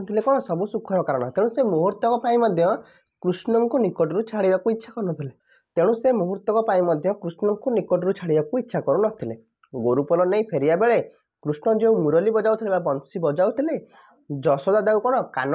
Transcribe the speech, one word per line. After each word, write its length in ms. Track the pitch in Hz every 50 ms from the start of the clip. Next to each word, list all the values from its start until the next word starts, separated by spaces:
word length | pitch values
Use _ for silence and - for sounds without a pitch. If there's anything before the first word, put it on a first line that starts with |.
| 196
ଥିଲେ 160 | 196 208 220
କ'ଣ? 160 | 220 269 277 262
ସବୁ 240 | - - 170 165 202
ସୁଖର 320 | 214 - 214 - - 190 180 185
କାରଣ। 280 | - 139 127 120 127
ତେଣୁ 180 | - 185 214 233
ସେ 140 | 226 285 262
ମୁହୂର୍ତ୍ତକ 500 | 214 175 156 170 196 202 - 240 233 240 226
ପାଇଁ 160 | 226 240 233
ମଧ୍ୟ 320 | 240 233 220 180 160 165 185 226 - - - _ _ _ _ _ _ -
କୃଷ୍ଣଙ୍କୁ 540 | - 123 - - - 226 233 240 240 269 269
ନିକଟରୁ 420 | 226 180 - - 165 156 165 202 226
ଛାଡ଼ିବାକୁ 440 | - 220 214 190 190 190 190 - 226
ଇଚ୍ଛା 200 | 226 226 - - -
କରୁନଥିଲେ। 400 | 240 202 180 156 139 143 131 - _ _ _ _ _ _ _ -
ତେଣୁ 160 | - 165 208 233
ସେ 140 | 226 233 262 254
ମୁହୂର୍ତ୍ତକ 440 | 214 175 180 196 196 - - 208 226 220
ପାଇଁ 180 | 220 196 185
ମଧ୍ୟ 280 | 180 175 165 151 143 185 208
କୃଷ୍ଣଙ୍କୁ 540 | 208 - 170 165 - 208 196 208 214 - 262
ନିକଟରୁ 400 | 240 208 165 - 180 175 175 185 196
ଛାଡ଼ିବାକୁ 420 | - 175 170 151 156 151 151 - 254
ଇଚ୍ଛା 200 | 247 - - 160
କରୁନଥିଲେ। 540 | - 151 139 185 214 214 214 - - 113 117 113 _ _ _ _ _ _ -
ଗୋରୁପଲ 480 | 127 113 123 127 143 139 - 175 170 185
ନେଇ 180 | 180 196 214 214
ଫେରିବା 340 | 214 - 143 139 151 165
ବେଳେ 220 | 180 220 240 226 175 - - - _ _ _ _ _ -
କୃଷ୍ଣ 240 | 147 147 - - 220 220 220
ଯେଉଁ 160 | 226 226 220
ମୁରଲି 340 | 185 160 147 151 165 190 220
ବଜାଉଥିଲେ 400 | 220 220 196 220 220 214 226 202
ବା 100 | 190 180
ବଂଶୀ 360 | 170 160 139 135 - - - 190
ବଜାଉଥିଲେ, 560 | 165 147 143 156 185 214 220 - 277 330 302 190 - - _ - - _ _ _ _ -
ଯଶୋଦା 500 | 147 139 127 156 139 143 - 190 196 214
ତାକୁ 200 | 196 208 214 214
କ'ଣ? 140 | 208 247 262 240 - - -
କାନ 200 | 139 127 139